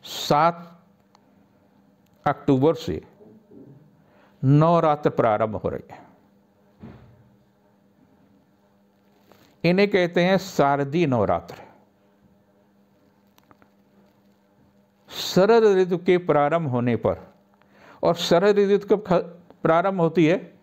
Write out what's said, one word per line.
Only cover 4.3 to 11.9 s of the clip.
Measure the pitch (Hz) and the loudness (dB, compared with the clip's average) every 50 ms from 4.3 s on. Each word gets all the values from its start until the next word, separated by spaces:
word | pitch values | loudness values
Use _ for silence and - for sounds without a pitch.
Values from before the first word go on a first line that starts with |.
| _ _ - | _ _ 0
नवरात्र | 131 143 147 156 165 170 165 165 156 147 147 - 156 | 2 2 4 4 2 2 2 2 0 -2 0 -2 -4
प्रारंभ | - - 127 117 107 104 110 110 104 | -2 0 0 0 2 0 -2 -4 -4
हो | 87 - - | -6 -8 -8
रही | - - - _ - | -8 -8 -14 _ -20
है। | - - - _ _ _ _ _ _ _ _ _ _ _ _ _ _ - - - - - - - _ _ _ _ _ _ _ _ _ _ _ _ _ _ _ _ _ _ _ _ _ _ _ _ _ _ _ _ _ _ _ _ _ _ _ _ _ _ _ _ _ _ _ - _ _ _ _ _ - 165 | -20 -20 -20 _ _ _ _ _ _ _ _ _ _ _ _ _ _ -20 -20 -20 -20 -20 -20 -20 _ _ _ _ _ _ _ _ _ _ _ _ _ _ _ _ _ _ _ _ _ _ _ _ _ _ _ _ _ _ _ _ _ _ _ _ _ _ _ _ _ _ _ -20 _ _ _ _ _ -2 0
इन्हें | 180 185 202 202 | 2 2 2 2
कहते | 202 190 180 170 175 180 175 | 2 0 0 0 0 0 0
हैं | 185 190 | 2 0
शारदीय | 185 190 - - - 143 139 139 139 143 139 135 175 175 | 0 -2 -4 -2 0 0 0 2 -2 -2 -4 -2 -2 0
नवरात्र। | 147 127 117 101 92 90 82 - - - - - - _ _ _ _ | 0 0 0 0 0 -2 -4 -4 -10 -20 -20 -20 -20 _ _ _ _